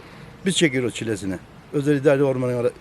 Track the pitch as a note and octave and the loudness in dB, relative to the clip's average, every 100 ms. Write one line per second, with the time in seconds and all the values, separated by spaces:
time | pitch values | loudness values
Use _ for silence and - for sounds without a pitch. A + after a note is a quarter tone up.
0 | - - - - G3 - E3 C3 A#2+ - | -8 -20 -20 -8 -4 0 2 2 -2 -4
1 | A2+ G2+ F#2+ F2+ - - - D3 C#3+ C#3+ | -4 -4 -4 -8 -10 -20 -8 -2 0 2
2 | D3 C3+ C#3 B2+ B2+ B2 A#2+ - | 4 4 2 0 -2 -2 -2 -4